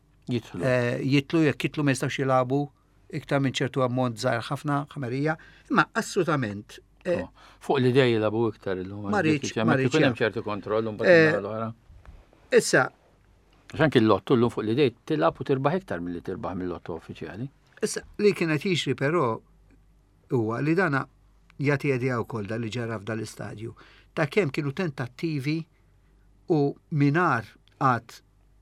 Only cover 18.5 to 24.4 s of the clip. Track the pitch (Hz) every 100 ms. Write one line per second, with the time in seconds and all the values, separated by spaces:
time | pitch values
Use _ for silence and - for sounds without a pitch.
18.5 | 151 202 160 - 123 139 170 127 110 -
19.5 | _ _ _ _ _ _ _ - 127 107
20.5 | 117 143 165 180 139 135 _ _ _ _
21.5 | - 143 139 143 127 131 123 104 110 98
22.5 | 110 113 123 113 110 104 110 110 - 104
23.5 | 104 113 - - - _ - 151 -